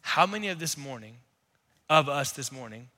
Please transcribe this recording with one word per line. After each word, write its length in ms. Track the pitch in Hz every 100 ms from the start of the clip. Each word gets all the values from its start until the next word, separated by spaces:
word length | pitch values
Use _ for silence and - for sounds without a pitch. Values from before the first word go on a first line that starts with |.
How 240 | - -
many 240 | 180 208 208
of 100 | 175
this 200 | 160 -
morning, 380 | 143 127 107 117 _ _ _ _ _ _ _
of 220 | 156 143
us 240 | 143 135
this 180 | - 131
morning 380 | 135 120 107 123